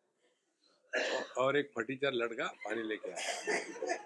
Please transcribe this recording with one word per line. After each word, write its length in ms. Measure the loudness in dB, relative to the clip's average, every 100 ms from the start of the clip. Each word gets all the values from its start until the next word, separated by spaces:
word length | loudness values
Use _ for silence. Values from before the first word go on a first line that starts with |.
| _ _ _ _ _ _ _ _ _ 0 2 0
औ-, 100 | 0 2
और 200 | 4 4
एक 140 | 2 0
फटीचर 360 | -2 0 2
लड़का 340 | 2 0 0 -4
पानी 360 | -4 -4 -2
लेके 280 | -2 -4 -4
आया। 300 | -4 -4 -2 0 -2 -2 -4 -2 -2